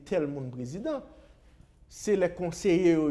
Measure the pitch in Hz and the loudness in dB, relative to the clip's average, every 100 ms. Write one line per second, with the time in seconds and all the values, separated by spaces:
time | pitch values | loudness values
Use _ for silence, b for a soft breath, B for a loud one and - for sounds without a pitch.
0 | - 185 143 143 127 123 123 170 294 277 | -4 -2 -2 -4 -10 -10 -10 -8 -6 -6
1 | - B B B B B B B - - | -10 B B B B B B B -20 -8
2 | - 196 175 175 175 165 208 175 180 160 | 0 2 0 -2 -8 -2 2 4 6 4
3 | 151 | 2